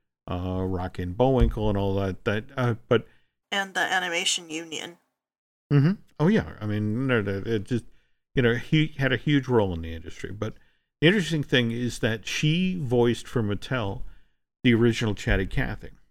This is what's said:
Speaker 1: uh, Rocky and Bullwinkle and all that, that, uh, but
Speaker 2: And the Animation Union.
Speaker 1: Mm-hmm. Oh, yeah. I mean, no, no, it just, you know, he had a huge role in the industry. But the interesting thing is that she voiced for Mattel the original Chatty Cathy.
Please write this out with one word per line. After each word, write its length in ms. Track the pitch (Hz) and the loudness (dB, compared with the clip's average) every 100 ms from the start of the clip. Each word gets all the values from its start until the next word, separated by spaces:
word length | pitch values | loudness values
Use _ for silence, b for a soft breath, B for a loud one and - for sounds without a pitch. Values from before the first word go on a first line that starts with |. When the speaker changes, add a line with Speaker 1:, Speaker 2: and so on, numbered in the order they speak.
| _ _ - | _ _ -8
Speaker 1:
uh, 320 | 90 92 92 | -6 -4 -2
Rocky 400 | 92 90 90 - | -2 -2 -4 -6
and 140 | 90 98 | -6 0
Bullwinkle 520 | 127 127 113 110 107 | 2 4 4 4 0
and 100 | 101 | 0
all 160 | 98 | 0
that, 300 | 98 98 92 | 0 -2 -2
that, 200 | 113 104 - - | -4 -4 -4 -4
uh, 180 | 120 110 - | -2 -4 2
but 180 | 117 - _ _ _ _ | 2 2 _ _ _ _
Speaker 2:
And 220 | 202 196 | -6 -4
the 60 | 180 | -2
Animation 680 | 165 185 180 170 190 180 165 | 0 0 0 -2 -2 -4 -6
Union. 460 | 156 165 151 - 175 _ _ _ _ _ _ _ | -10 -8 -10 -12 -14 _ _ _ _ _ _ _
Speaker 1:
Mm-hmm. 200 | 143 151 208 - - | 4 4 0 -8 -2
Oh, 80 | 165 | 2
yeah. 280 | 214 - - | 2 0 -6
I 60 | 107 | -4
mean, 400 | 104 107 113 135 | -2 -2 -2 0
no, 140 | 117 | 0
no, 220 | 101 98 | 0 -4
it 200 | 113 110 | -2 -4
just, 200 | 107 120 - - _ _ _ | -2 -4 -4 -16 _ _ _
you 80 | 139 | 2
know, 120 | 120 | 2
he 400 | 117 - 156 - - | 0 2 2 2 0
had 140 | 135 | -2
a 40 | 123 | 0
huge 320 | 156 143 127 | 2 0 4
role 240 | 120 98 | 2 2
in 80 | 82 | -2
the 120 | 82 | -6
industry. 360 | 82 80 - - | -10 -12 -12 -12
But 220 | 98 107 - _ _ _ _ | -8 -10 -10 _ _ _ _
the 60 | 156 | 4
interesting 340 | 208 156 160 | 4 2 -2
thing 280 | 139 131 117 | 2 2 2
is 300 | 117 120 - | -2 -4 -2
that 260 | 113 113 - | -2 -2 -6
she 500 | - 151 170 185 180 | -2 0 2 0 -2
voiced 460 | 127 123 120 113 - | 0 2 4 2 -2
for 160 | 123 | -2
Mattel 600 | 104 101 - 131 98 95 - - - _ _ _ | -2 -2 -4 -4 -4 -6 -8 -10 -20 _ _ _
the 120 | 127 | 4
original 400 | 113 117 113 110 | 6 4 2 -2
Chatty 320 | 98 - 98 98 | -2 0 0 0
Cathy. 440 | 139 123 107 - - _ | -2 -4 -6 -12 -18 _